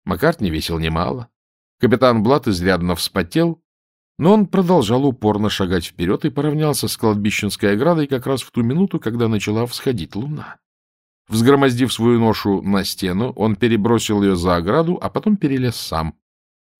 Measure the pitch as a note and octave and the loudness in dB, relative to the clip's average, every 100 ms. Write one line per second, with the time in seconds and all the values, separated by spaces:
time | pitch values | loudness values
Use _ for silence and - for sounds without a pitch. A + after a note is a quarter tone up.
0 | - F#2 D#3+ E3 F#2+ D#2 - D#2+ D#2+ E2 | -6 -2 -2 0 -4 -4 -4 -4 -2 -2
1 | E2+ C#2 A#2+ _ _ _ _ - A#2 A#2 | -4 -6 -12 _ _ _ _ 0 2 4
2 | B2+ A#2 G#2+ D3 A#2 F2 F2+ F2+ F2 E2+ | 4 4 2 2 0 0 0 0 0 -4
3 | - F#2+ F2 D#3 E3+ D#3+ _ _ _ _ | -4 -4 -2 0 0 -2 _ _ _ _
4 | _ - D#3 G#3+ F#3+ F#3+ F3 F3 G#2 B2 | _ 0 4 4 4 0 2 2 2 2
5 | C#3 B2 G#2 G#2 G#2 - F#2 F2+ - - | 0 0 0 0 0 -2 -2 -2 -4 -4
6 | E2+ A2+ D#3 C#3+ D3+ D3+ D3+ C3+ A#2 - | -2 0 -2 -2 -2 0 0 -2 -4 -2
7 | A2+ G#2 G#2 - G2+ - G2+ G#2 D3+ E3 | 0 0 0 -2 -4 -2 0 2 2 0
8 | C#3+ C3 C3 C3 - B2 A#2 D#3 G3 D#3+ | 0 -4 -2 -4 -4 -2 0 0 0 -2
9 | A2+ A#2 A2+ G#2+ G#2 A2 A#2+ - C3+ A2+ | -4 -2 0 0 -2 -2 -4 -4 -4 -4
10 | D2+ G2 C#3+ D3 - - _ _ _ _ | -6 -8 -8 -10 -14 -20 _ _ _ _
11 | _ _ - A2 A#2+ C#3 C3+ A#2+ B2 - | _ _ -4 2 4 6 4 2 0 2
12 | A#2 A#2+ A2+ G#2 G#2 F#2+ F#2+ G2 F#2 - | 2 4 2 0 0 0 0 -2 -2 -4
13 | F#2 F#2 B2+ B2+ A2 G#2 A#2 A2+ A2 A2+ | -2 -2 -2 -2 -2 2 2 2 2 0
14 | - G#2 G2 F2+ F2+ F2 F2 C#3+ E3 F3 | 2 2 2 2 0 0 0 0 0 -2
15 | - C#3 G#3+ G3+ C#3+ C3+ B2 - - D#2+ | -4 -2 0 0 0 0 -2 -4 -6 -4
16 | D#2+ - _ _ _ _ _ | -4 -8 _ _ _ _ _